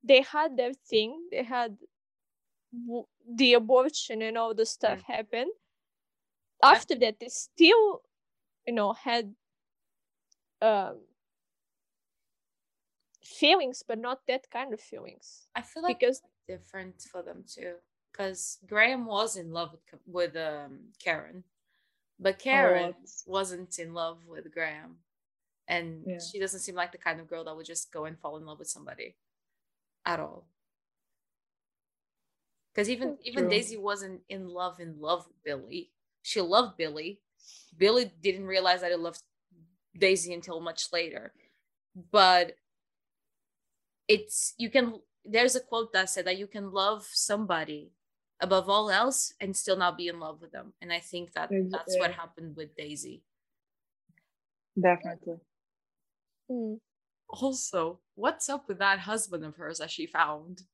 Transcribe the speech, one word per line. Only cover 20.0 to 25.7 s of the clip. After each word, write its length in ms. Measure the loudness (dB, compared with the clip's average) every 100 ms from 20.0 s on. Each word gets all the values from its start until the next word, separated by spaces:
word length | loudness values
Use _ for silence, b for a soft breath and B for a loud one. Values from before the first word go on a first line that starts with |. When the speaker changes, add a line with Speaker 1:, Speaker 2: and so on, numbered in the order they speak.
| -10
Speaker 2:
with, 300 | -2 -2 -2
um, 580 | -8 -8 -12 -18 -20 _
Karen, 440 | -4 -4 -4 -18 -20 _ _ _ _ _ _ _
but 200 | -2 -2 2
Speaker 3:
A 60 | 4
Speaker 2:
Karen 380 | 6 4 2 -6
Speaker 3:
lot. 40 | -18 -20 -6
Speaker 2:
wasn't 540 | -4 -4 -8 -12 -10
in 140 | -8
love 340 | -6 -6 -8 -18
with 240 | -18 -14
Graham, 500 | -6 -6 -8 -16 -20 _ _ _ _ _ _
and 380 | -6